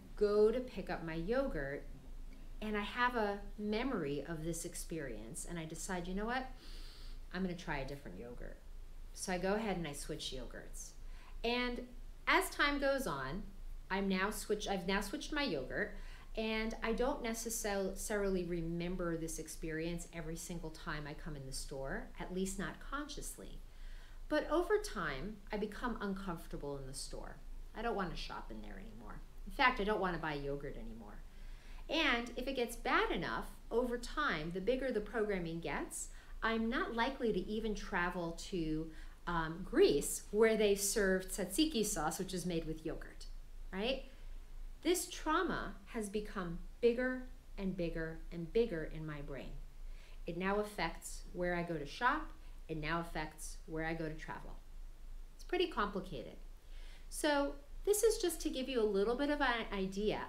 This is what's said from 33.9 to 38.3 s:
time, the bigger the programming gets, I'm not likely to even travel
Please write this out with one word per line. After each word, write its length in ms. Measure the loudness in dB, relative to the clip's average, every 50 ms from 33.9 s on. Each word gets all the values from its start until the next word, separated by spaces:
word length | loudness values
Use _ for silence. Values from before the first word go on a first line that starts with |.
| 2 -2
time, 540 | -4 -2 0 0 2 2 2 2 0 -2
the 100 | -2 0
bigger 320 | 2 2 2 2 2 2 2
the 80 | 0
programming 580 | 0 0 0 2 2 2 2 2 0 0 -2 -2
gets, 500 | -2 -2 -2 -2 -2 -4 -6 -6 -6 -8 -8 -10 -12 -10 -6 -2
I'm 280 | 0 2 2 2 2 2
not 260 | 2 2 0 2 2
likely 380 | 2 2 2 2 2 2 4 4
to 60 | 4
even 360 | 2 0 0 0 0 0 0
travel 580 | -2 -2 0 2 2 2 2 2 0 -2 -2